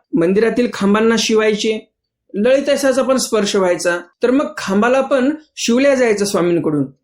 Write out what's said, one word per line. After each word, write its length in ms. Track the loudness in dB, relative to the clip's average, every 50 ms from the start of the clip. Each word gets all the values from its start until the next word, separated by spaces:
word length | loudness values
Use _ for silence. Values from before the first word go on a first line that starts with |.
| _ _ -2 0
मंदिरातील 480 | 0 2 2 2 2 2 2 0 -2 -2 -2
खांबांना 420 | -2 0 2 2 2 2 2 2 0
शिवायचे, 720 | 0 0 0 2 2 0 0 0 -2 -4 -4 -4 -8 _ _ _ _ _ _ _ _ _ -4
लळीताईसाचा 720 | -2 2 2 2 2 2 0 -2 0 0 0 0 0 0
पण 140 | 0 0
स्पर्श 380 | -2 -2 -2 -2 -2 -2 0 0
व्हायचा, 440 | 0 0 0 0 0 -2 -2 -2 -4 -6 -12 _ _ -2
तर 80 | 0
मग 140 | 0 0 0 -4 -6
खांबाला 440 | -10 -6 -2 0 0 2 2 2 0
पण 340 | 0 0 0 0 0 -2 -2 -4 -10 _ _
शिवल्या 400 | -6 -4 -2 0 2 2 2 2
जायचं 300 | 2 2 0 0 0 -2
स्वामींकडून. 600 | -2 -2 -2 0 0 0 -2 -2 -2 -2 -2 -4 -6 -10 _